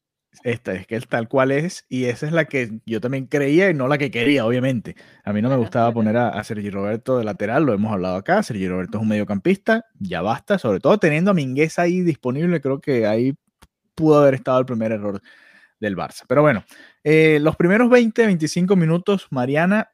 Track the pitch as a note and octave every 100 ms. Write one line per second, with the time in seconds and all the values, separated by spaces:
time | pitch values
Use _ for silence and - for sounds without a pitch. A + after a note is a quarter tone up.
0 | _ _ _ _ A#2+ A#2 - F#2 F#2+ A2+
1 | - C3 A2+ C3+ C3 C#3 E3+ - - B2+
2 | B2 A2+ D3+ E3 D3+ C#3 A#2 A2 - A2
3 | B2 C3+ C3 D3 C#3 D#3 G3 D3+ B2+ D3
4 | C3+ A2+ A#2+ C#3 A2+ B2+ C3 B2 D#2+ -
5 | - _ - G#2 A#2+ C3+ A2+ B2+ A#2 A2+
6 | G#2+ A#2 A#2+ - G#2+ G#2+ G2+ G2 G2+ A2
7 | - B2+ G#2+ G2 G#2 C3 D3+ G2+ A2 G2+
8 | F2+ F#2 G2 G3 G3+ G#2+ F#2 F2+ F#2 G#2+
9 | A2 G#2+ G#2 G2+ F3 G3 - A3 - -
10 | F#2+ F2 F#2+ B2 - G2 A#2+ F#2+ C#3+ G#3
11 | E3+ D3 F#3+ F3+ C3 C3 D#3 - F3 F3+
12 | F3 C#3+ B2+ C3 F3 E3+ C#3 C#3 - B2
13 | G#2+ A2 B2+ D3+ _ _ _ _ _ -
14 | D#3 D3 C#3+ C3+ - B2+ C3 A#2 A2 A2
15 | G#2 G2 - - _ _ _ - G#2+ F2+
16 | D#2 - - C3 D3+ A2 - - - _
17 | D3+ D#3 D#3+ D3+ D3+ - F3 G#3 B3 B3
18 | A3+ A3+ A3+ F3 D#3 F3 F3+ F#3+ D#3+ E3+
19 | F3+ G3 - C3+ B2 D3 F3+ G#3+ -